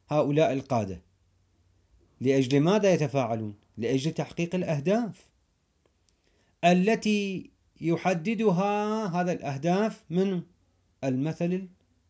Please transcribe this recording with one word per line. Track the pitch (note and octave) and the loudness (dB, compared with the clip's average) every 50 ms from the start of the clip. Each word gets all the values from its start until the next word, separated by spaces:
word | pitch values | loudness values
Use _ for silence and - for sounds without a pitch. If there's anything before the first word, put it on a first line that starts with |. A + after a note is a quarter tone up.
| _ - | _ -2
هؤلاء | D3 D3+ B2+ C#3 D3 D3+ D#3+ - C3 | 0 2 2 2 4 2 2 2 2
القادة. | C#3 - - B2 A2+ G#2 F#2+ F2+ E2 _ _ _ _ _ _ _ _ _ _ _ _ _ _ _ _ _ _ _ _ _ _ _ - | -2 -4 -2 -2 -2 -2 -2 -6 -12 _ _ _ _ _ _ _ _ _ _ _ _ _ _ _ _ _ _ _ _ _ _ _ -4
لأجل | A#2+ C3+ C3+ C3+ C3+ B2 C#3 C#3 | 0 2 4 4 2 4 4 4
ماذا | D3 F3 G#3 A3 G3 G3 F3 | 4 4 4 4 4 4 4
يتفاعلون؟ | D#3+ D3+ C3 B2 C#3+ B2 G#2+ A#2 A2 A2 G#2 G#2 _ _ _ - | 2 0 0 0 -2 -2 -2 -2 -4 -6 -8 -10 _ _ _ -10
لأجل | G#2+ A#2 A2+ C3 C3+ C3 D#3+ | -6 -4 -2 -2 0 -2 -2
تحقيق | D3+ - C#3+ - - - E3+ E3+ - | -4 -4 -6 -6 -4 -6 -6 -4 -2
الأهداف | F#3 - - D#3 C#3+ C#3+ F3 G#3 A#3 A#3+ F#3+ - - - _ _ _ _ _ _ _ _ _ _ _ _ _ _ _ _ _ _ _ _ _ _ _ _ _ _ - - | -4 -2 -2 -2 -2 0 0 0 0 0 -4 -8 -14 -20 _ _ _ _ _ _ _ _ _ _ _ _ _ _ _ _ _ _ _ _ _ _ _ _ _ _ 0 4
التي | F3 F3+ F#3 F#3 G#3+ A3+ G#3+ - G#3+ G#3 G#3 G3+ G3 F#3+ E3 - - _ _ _ _ _ - | 4 4 4 4 2 2 0 2 0 0 0 0 -2 -6 -8 -10 -12 _ _ _ _ _ -6
يحددها | D3 E3 E3+ E3 - F3+ F#3+ E3 D#3 G#3+ A#3 G3 A3+ G#3 F3 F3 G3 G3+ G#3 G#3 G#3 G#3+ A3 A3 A3 | -2 -2 -2 0 0 -2 -2 0 -2 -4 -2 2 2 2 2 2 0 0 0 -2 -2 -2 -2 -2 -4
هذا | F#3 D#3+ F3+ F3+ F3+ | -2 -2 -2 0 0
الأهداف | E3+ - - C#3+ C3+ C3 D3 E3+ F3+ G3 A3 A3 G#3+ - _ - | -2 -4 -4 -6 -6 -2 0 0 2 2 2 0 -4 -8 _ -4
من | D#3+ F3+ F#3+ G3+ F#3 F3 D#3+ - _ _ _ _ _ _ _ _ _ - - | -2 0 0 0 -2 -4 -6 -10 _ _ _ _ _ _ _ _ _ -6 -4
المثل | C3+ B2+ B2+ C#3+ D#3+ D#3+ - F3 F3 F#3 F#3+ F#3+ F3+ _ _ _ _ _ _ _ | -2 -2 0 -2 -4 -2 -2 -2 -2 -2 -4 -6 -10 _ _ _ _ _ _ _